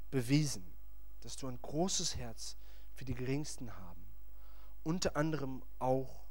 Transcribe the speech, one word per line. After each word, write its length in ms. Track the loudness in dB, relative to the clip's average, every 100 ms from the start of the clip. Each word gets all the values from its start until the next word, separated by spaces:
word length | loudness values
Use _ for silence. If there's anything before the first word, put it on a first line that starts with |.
| 0
bewiesen, 540 | 2 6 6 6 0 -2 -4 -4 -4 -4 -2
dass 160 | -4 -2
du 120 | -2
ein 120 | -2
großes 540 | -2 2 2 2 0 0
Herz 400 | -2 -2 -4 -4 -4 -4 -2
für 120 | -2
die 100 | -2
Geringsten 600 | 0 0 0 0 -2 -4
haben, 300 | -2 -4 -4 -4 -4 -2 -2 -4 -4 -2 -2
unter 320 | 0 2 2 4
anderem 480 | 2 2 0 -2 -4 0
auch 420 | 4 4 2 -2 -2